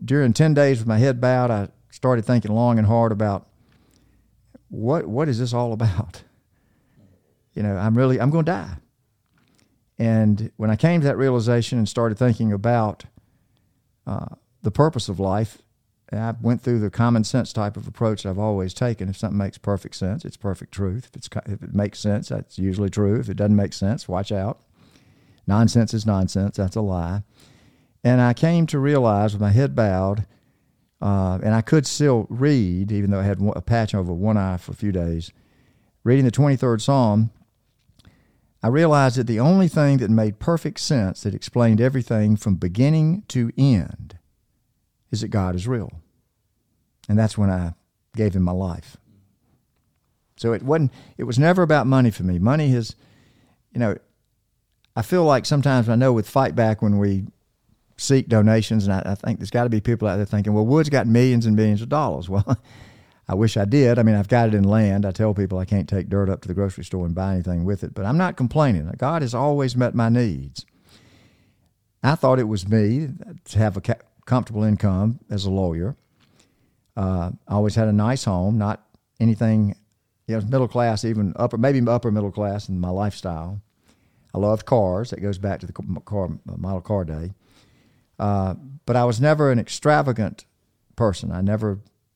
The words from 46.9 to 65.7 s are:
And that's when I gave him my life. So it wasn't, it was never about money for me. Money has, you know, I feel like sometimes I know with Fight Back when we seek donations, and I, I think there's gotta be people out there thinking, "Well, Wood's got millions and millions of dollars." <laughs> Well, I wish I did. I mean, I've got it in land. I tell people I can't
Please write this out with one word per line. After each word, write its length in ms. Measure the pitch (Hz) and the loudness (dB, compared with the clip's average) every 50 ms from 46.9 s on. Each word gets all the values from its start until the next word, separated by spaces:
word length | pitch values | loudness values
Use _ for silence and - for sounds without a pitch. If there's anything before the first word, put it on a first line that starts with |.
| _ _ - - | _ _ -4 0
And 80 | 104 107 | 2 2
that's 180 | 110 107 - - | 2 2 0 0
when 120 | 101 98 | 0 0
I 240 | 92 90 87 87 85 - _ _ _ _ _ _ - | 0 0 -2 -4 -6 -10 _ _ _ _ _ _ -4
gave 200 | 113 110 104 87 | -2 -2 0 2
him 80 | 95 90 | 2 0
my 80 | 90 | 0
life. 440 | 90 92 95 92 82 85 - - - - _ _ _ _ 95 _ _ _ _ _ _ _ _ _ _ _ _ _ _ _ _ _ _ _ _ _ _ _ | 0 -2 -4 -4 -6 -10 -12 -18 -20 -20 _ _ _ _ _ _ _ _ _ _ _ _ _ _ _ _ _ _ _ _ _ _ _ _ _ _ _ _
So 160 | - 117 113 | -2 -2 -2
it 80 | 95 113 | -2 0
wasn't, 280 | 131 151 165 151 127 - - - - _ - | 0 2 2 2 0 -2 -6 -18 -20 _ -8
it 60 | - | -6
was 140 | 120 120 123 | -2 0 2
never 220 | 147 165 180 190 180 | 4 4 4 4 4
about 240 | 151 156 147 113 131 | 4 4 2 4 4
money 220 | 135 131 127 117 | 4 4 4 4
for 120 | 107 - 90 | 2 0 -2
me. 160 | 92 90 87 | -2 0 2
Money 300 | 90 113 143 156 151 139 | 2 2 2 2 2 2
has, 260 | 127 120 110 - - - _ _ _ _ _ _ _ _ _ _ _ _ _ _ _ | 2 0 0 -4 -10 -18 _ _ _ _ _ _ _ _ _ _ _ _ _ _ _
you 60 | 113 | -2
know, 180 | 120 107 98 - - _ _ _ _ _ _ _ _ _ _ _ _ _ _ _ _ _ _ | -2 -2 -2 -4 -10 _ _ _ _ _ _ _ _ _ _ _ _ _ _ _ _ _ _
I 60 | 120 | -6
feel 220 | 110 - 185 180 170 | -4 0 2 2 4
like 200 | 151 139 123 101 | 4 4 2 2
sometimes 440 | - 151 143 127 143 131 127 113 113 | 0 0 0 2 2 2 2 2 2
I 60 | 113 | 2
know 180 | 117 131 135 123 | 2 4 4 2
with 160 | 113 101 - | 2 -2 -2
Fight 260 | - 139 135 104 78 | -2 0 0 0 0
Back 260 | 120 117 110 107 104 | 0 0 0 0 0
when 180 | 110 104 104 101 | 0 0 2 2
we 260 | 101 101 98 95 98 - - _ _ _ _ _ _ _ _ _ _ _ _ - | 2 0 0 -2 -4 -8 -12 _ _ _ _ _ _ _ _ _ _ _ _ -12
seek 300 | - - 139 135 - - | 0 2 2 2 2 2
donations, 560 | 117 110 101 110 110 113 104 - 113 110 98 98 | 4 4 6 6 4 4 2 0 0 0 0 0
and 60 | 95 | 0
I, 180 | 95 - - | -2 -2 -4
I 40 | 101 | -6
think 240 | - - - 110 - | -4 -4 -6 -6 -6
there's 120 | 85 104 | -6 -4
gotta 180 | - 120 120 123 | -2 -2 0 0
be 120 | 117 107 | 0 -2
people 260 | 104 - 117 104 107 104 | 0 0 -2 0 0 -2
out 100 | 90 101 | 0 -2
there 80 | 104 | -2
thinking, 280 | - - 104 98 107 104 | -2 -2 -2 0 2 2
"Well, 120 | 107 110 | 2 2
Wood's 240 | 117 139 160 160 147 | 4 4 2 2 2
got 180 | 143 127 104 117 | 0 0 2 4
millions 380 | 113 120 127 131 123 117 113 | 4 6 6 4 4 2 2
and 100 | 113 107 | 4 4
millions 260 | 107 107 107 104 101 | 4 4 2 2 0
of 80 | 117 - | -2 -2
dollars." 400 | 143 151 151 117 80 67 87 90 | -2 -2 0 -2 -4 -6 -6 -2
<laughs> 0 | |
Well, 280 | 95 101 - - - - - - - - - - - - _ _ _ _ _ - | -2 -2 0 0 -2 -4 -4 -16 -20 -20 -20 -20 -20 -20 _ _ _ _ _ -4
I 80 | 95 | 0
wish 200 | 95 113 110 - | 0 0 2 2
I 80 | 107 101 | 0 0
did. 320 | 98 123 147 135 120 120 120 | 2 4 4 4 4 4 4
I 60 | 113 | 4
mean, 120 | 110 107 | 4 4
I've 120 | 104 98 101 | 2 0 2
got 220 | 127 120 117 113 | 2 2 2 2
it 40 | 107 | 2
in 80 | 104 98 | 2 2
land. 420 | 98 104 110 110 101 95 101 101 | 2 4 2 2 2 0 0 -2
I 60 | 98 | -4
tell 220 | 90 - 110 107 101 | -2 -2 -2 -2 0
people 240 | 98 98 90 92 92 | -2 -2 -2 -2 -4
I 40 | 92 | -2
can't 220 | - | -2